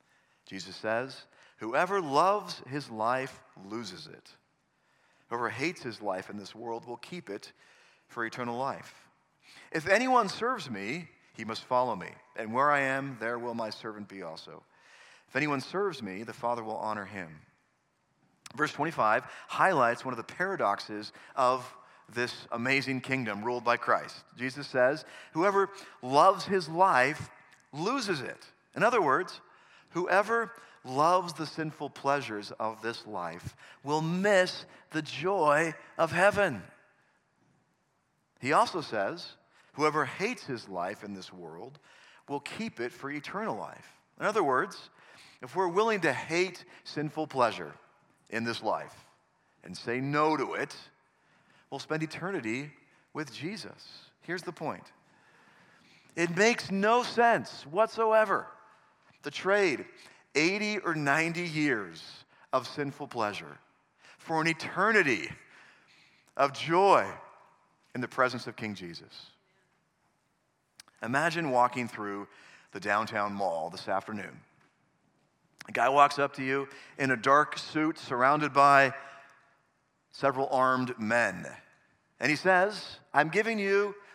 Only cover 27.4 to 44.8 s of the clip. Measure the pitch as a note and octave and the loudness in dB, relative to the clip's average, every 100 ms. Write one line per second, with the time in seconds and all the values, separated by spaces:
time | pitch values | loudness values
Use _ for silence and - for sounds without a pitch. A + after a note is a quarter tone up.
27.4 | - _ _ C#3+ G3 C#4 G3+ D3+ G2 - | -20 _ _ -6 -2 -2 -2 -4 -6 -12
28.4 | - _ _ - G#3+ A#3+ D3 C#3+ F3+ - | -18 _ _ 0 2 4 4 2 0 -10
29.4 | - _ _ - _ E3+ F3+ F#3 G#3 A#3 | -20 _ _ -20 _ -4 2 2 4 0
30.4 | A3 - - - B2+ C3 D#3+ F#3 F3 D3+ | -2 -8 -20 -16 -4 2 4 4 2 -6
31.4 | D3 - D#3 - C#3+ - C#3 C#3+ A#2+ G#2 | -8 -6 -6 -6 -12 -4 0 0 -2 -8
32.4 | G#2 - A2 G#2+ A2+ A2+ G#2+ G2 E2+ F2 | -8 -6 -6 -4 -8 -8 -8 -8 -8 -8
33.4 | - - - - C3+ D#3 D#3+ F3+ G#3 F#3+ | -14 -16 -20 -12 -2 -2 0 0 4 4
34.4 | F3+ - - - - D#3 C#3 B2+ F3+ G3 | 4 -2 -14 -20 -8 -6 -6 -4 -2 2
35.4 | D3+ D3 E3 - - - D#3+ E3+ G3 G3 | 4 4 2 -4 -8 -2 0 4 4 4
36.4 | F#3+ G#2 - - _ _ _ _ _ _ | 2 0 -10 -20 _ _ _ _ _ _
37.4 | _ _ _ _ _ _ _ _ _ - | _ _ _ _ _ _ _ _ _ -8
38.4 | B2 F3 A#3 F3 C#3 A2 G2+ E3+ - - | 2 4 4 0 -4 -2 -2 -4 -12 -20
39.4 | _ _ _ - D3+ D3+ C3 - G#3+ B3 | _ _ _ 0 0 2 -2 -2 -6 -6
40.4 | - A#2 G2 F#2 F2+ G#2+ G#2 F#2+ F2+ F#2 | -8 -10 -8 -6 -6 -6 -12 -12 -14 -16
41.4 | E2 E2+ B2 D3 _ - - - - C#3 | -16 -14 -16 -18 _ -20 -20 -20 -10 -8
42.4 | - - A3+ - A#2+ - C#3 D3 - F#3+ | -8 -8 -8 -6 -8 -8 -10 -10 -8 -6
43.4 | G#3+ G#2+ D2+ - - _ _ - F#3 G#3+ | -6 -6 -8 -12 -20 _ _ -6 -2 2
44.4 | D3 B2+ F#3 - | 4 2 0 -6